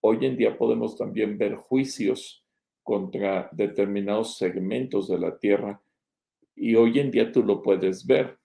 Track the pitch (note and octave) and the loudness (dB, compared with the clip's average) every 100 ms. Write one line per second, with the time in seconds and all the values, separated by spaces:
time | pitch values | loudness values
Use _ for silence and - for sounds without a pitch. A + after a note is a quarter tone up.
0 | A2 A#2 C3 B2 A2+ - A2+ A2+ A2+ - | 2 2 0 2 0 2 0 0 -2 -6
1 | - G#2+ G#2 G#2 G#2 - - C3 C3+ - | -8 -2 -4 -2 -4 -4 -2 -2 -2 -2
2 | G2+ - - - _ _ _ _ - G2+ | -2 -2 -6 -20 _ _ _ _ -4 -2
3 | F#2+ - G2 G2 - D#2+ G2+ - G2 G2+ | -2 -4 -2 -2 -4 -4 -2 0 -2 -2
4 | G2 G#2 A2+ - F#2 F#2 F#2 A#2+ C3 G2+ | -2 -2 -2 -4 -4 -2 -4 -4 -2 -4
5 | F#2 F2 F2+ - G#2 G2+ G#2 G2+ _ _ | -2 -2 -2 -2 2 2 0 -10 _ _
6 | _ _ _ _ _ - A2+ A2+ A#2 B2 | _ _ _ _ _ -6 2 6 6 4
7 | C#3 A#2+ A2+ B2+ G#2 G2+ - F#2+ F#2 F#2 | 0 0 2 2 2 0 2 2 2 -2
8 | - C3+ - - | 2 2 2 -8